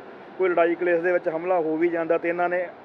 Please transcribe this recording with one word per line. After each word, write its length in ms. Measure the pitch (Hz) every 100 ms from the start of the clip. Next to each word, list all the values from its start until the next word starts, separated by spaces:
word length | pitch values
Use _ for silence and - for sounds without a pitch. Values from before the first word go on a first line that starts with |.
| - - - -
ਕੋਈ 100 | 185
ਲੜਾਈ 260 | 170 170
ਕਲੇਸ਼ 260 | 170 175 170
ਦੇ 100 | 180
ਵਿੱਚ 160 | 175 175
ਹਮਲਾ 300 | 160 175 185
ਹੋ 160 | 156 156
ਵੀ 120 | 170
ਜਾਂਦਾ, 300 | 170 165 165
ਤੇ 100 | 170
ਇਹਨਾਂ 200 | 175 175
ਨੇ 180 | 180 175 -